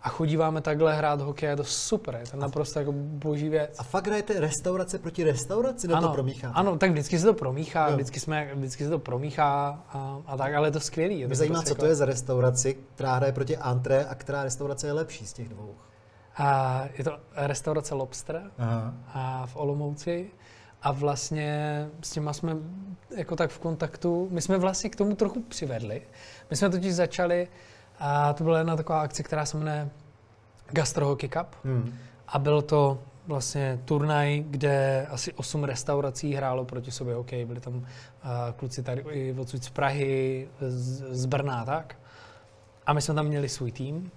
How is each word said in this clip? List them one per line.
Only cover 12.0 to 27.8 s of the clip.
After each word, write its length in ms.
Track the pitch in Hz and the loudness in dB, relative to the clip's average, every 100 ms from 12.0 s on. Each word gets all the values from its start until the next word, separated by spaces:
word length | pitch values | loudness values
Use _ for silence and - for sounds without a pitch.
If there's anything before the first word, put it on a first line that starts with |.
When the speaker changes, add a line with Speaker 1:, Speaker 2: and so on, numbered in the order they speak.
Speaker 2:
restauraci, 720 | 135 127 - 127 127 123 131 135 - | 4 2 0 4 6 4 2 0 -8
která 200 | - 135 | -6 0
hraje 180 | 127 139 | 2 2
proti 240 | 131 131 117 | 2 -2 -2
antré 480 | 135 123 127 135 | 0 0 4 2
a 100 | 147 | 2
která 280 | 127 - 139 | -6 -6 -4
restaurace 420 | 135 - 143 131 147 | -2 -4 -4 -4 -2
je 60 | |
lepší 340 | 147 160 - 104 | -2 -2 -6 -14
z 60 | |
těch 160 | - 117 | -12 -12
dvou? 260 | 98 104 101 - - - - - - | -12 -14 -16 -20 -20 -20 -20 -20 0
Speaker 1:
A 460 | 143 135 135 127 135 131 | 4 4 4 0 -4 -4
je 60 | |
to 140 | 139 147 - - | -4 -4 -12 -4
restaurace 580 | 143 139 - 151 147 | -2 0 0 -2 -2
Lobster 480 | 139 131 - - 156 196 - | -4 -4 -8 -8 -8 -8 -4
Speaker 2:
Aha. 360 | 117 117 113 127 - | 0 0 -2 -8 -10
Speaker 1:
a 320 | 139 127 131 127 | -6 -4 -6 -8
v 100 | 127 | -4
Olomouci. 720 | 147 143 147 147 - 170 190 - - - - - | -2 -2 -4 -6 -4 -4 -6 -14 -20 -20 -20 -4
A 80 | 139 | -2
vlastně 960 | 139 143 135 - 156 147 147 151 147 151 160 | 0 0 0 -2 -2 -2 0 0 -2 -4 -8
s 80 | 156 | -8
těma 220 | - 151 | -4 -4
jsme 240 | 147 165 156 160 185 196 180 - 233 | -2 -2 -2 -6 -12 -12 -14 -12 -8
jako 200 | 170 165 | -4 0
tak 140 | 165 | 0
v 80 | - | 0
kontaktu. 680 | 165 160 156 - 175 170 185 | -4 -2 -4 -2 0 0 0
My 120 | 180 | -2
jsme 160 | 160 190 | 2 2
vlastně 320 | 185 185 220 | 4 0 -4
k 60 | - | 0
tomu 180 | 202 | 0
trochu 260 | 202 208 247 | 2 0 0
přivedli. 600 | 233 - 147 117 113 113 - - - - - | -8 -6 -4 -4 -4 -6 -10 -20 -20 -20 -6
My 60 | 151 | 2
jsme 140 | 202 | 4
totiž 240 | 180 190 | 4 2
začali, 540 | 175 170 - 180 175 180 - - - | 2 2 2 4 4 2 -6 -20 -20